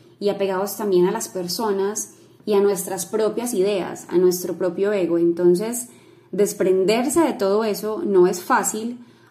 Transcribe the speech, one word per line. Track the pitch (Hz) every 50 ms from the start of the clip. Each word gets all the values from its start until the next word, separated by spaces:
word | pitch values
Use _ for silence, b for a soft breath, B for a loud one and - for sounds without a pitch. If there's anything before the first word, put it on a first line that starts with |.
| b b b b
Y | 202 202
apegados | 190 190 196 196 190 185 202 202 - -
también | 214 208 185 180 175
a | 190 208
las | 226 - -
personas | - 190 175 175 - - 233 214 196 196 190 202 214 - - - B B B B B B B
y | 208 208
a | 202 202
nuestras | 202 202 180 180 - 190 185 -
propias | - 214 214 220 208 214 226 240 240 240
ideas, | 190 185 202 208 185 - - - - - -
a | -
nuestro | 175 185 180 175 180 - 180 170
propio | 170 180 180 175 190 196 208 214
ego. | 196 175 160 170 170
Entonces, | 170 170 170 175 180 175 180 180 214 226 240 - - - B B B B B B B B B
desprenderse | 185 202 180 - - 160 180 185 190 190 175 220 240 240 294 - 339
de | 320 269 214
todo | - 202 190 202 214 226
eso | 214 196 185 208 214 220 - -
no | 208 196 185 180
es | 185 202 -
fácil. | - - 262 220 190 - 226 214 226 240 247 - B B B B B B